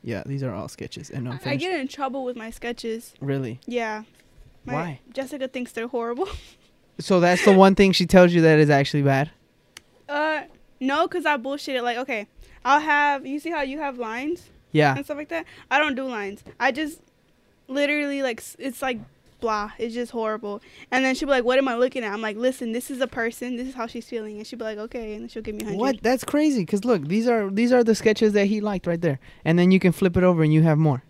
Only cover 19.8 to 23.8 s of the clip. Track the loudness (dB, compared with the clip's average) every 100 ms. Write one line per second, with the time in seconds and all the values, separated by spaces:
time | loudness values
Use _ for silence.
19.8 | -8 -6 -8 -6 -6 -6 -8 -12 _ -20
20.8 | -6 -2 0 -2 0 0 2 2 2 0
21.8 | 0 -2 -6 -6 -6 -2 -4 -4 -6 -6
22.8 | -8 -6 -6 -4 -6 -6 -10 -8 -8 -8